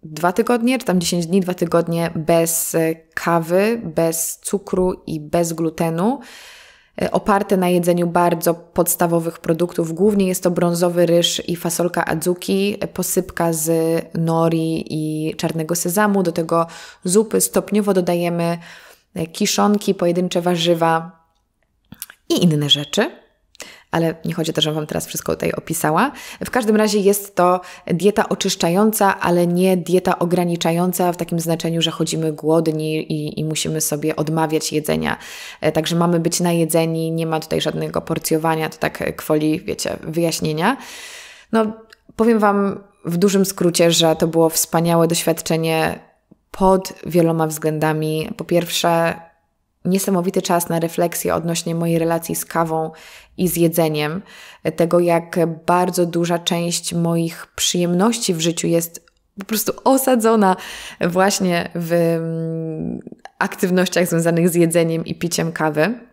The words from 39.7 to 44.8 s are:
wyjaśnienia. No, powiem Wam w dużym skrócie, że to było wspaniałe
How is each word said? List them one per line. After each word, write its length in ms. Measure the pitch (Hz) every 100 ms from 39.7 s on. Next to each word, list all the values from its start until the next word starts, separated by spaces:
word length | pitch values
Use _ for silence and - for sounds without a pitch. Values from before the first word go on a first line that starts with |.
| 156 - -
wyjaśnienia. 760 | - 160 170 160 156 151 180 269 - - - - - - _
No, 220 | 226 220 220 - - _ -
powiem 240 | 226 226
Wam 440 | 208 202 202 - - _ 151
w 120 | 170
dużym 280 | 202 196 190
skrócie, 460 | - 175 170 170
że 240 | 165 165 160
to 120 | 165
było 220 | 165 165
wspaniałe 580 | 160 - 165